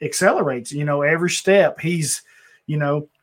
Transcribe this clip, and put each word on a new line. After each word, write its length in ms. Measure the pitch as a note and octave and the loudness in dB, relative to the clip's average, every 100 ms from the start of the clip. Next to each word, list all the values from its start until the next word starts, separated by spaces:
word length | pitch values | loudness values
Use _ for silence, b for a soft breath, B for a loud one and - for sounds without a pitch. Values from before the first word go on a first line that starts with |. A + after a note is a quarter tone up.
accelerates. 720 | D#3 - F#3+ D4+ D3 B2 A#2 | -8 0 2 2 0 -4 -6
You 120 | C#3+ | -4
know, 180 | D3 C#3+ | -2 0
every 260 | D3 E3 F3 | 2 2 0
step 500 | - F#3 G3 D#3 - | 0 2 4 4 0
he's, 440 | D#3+ F3 C#3 - b b b b b | -4 -2 -2 -6 b b b b b
you 120 | D3+ | -2
know, 300 | C#3+ D3 D3 _ | -2 -2 -6 _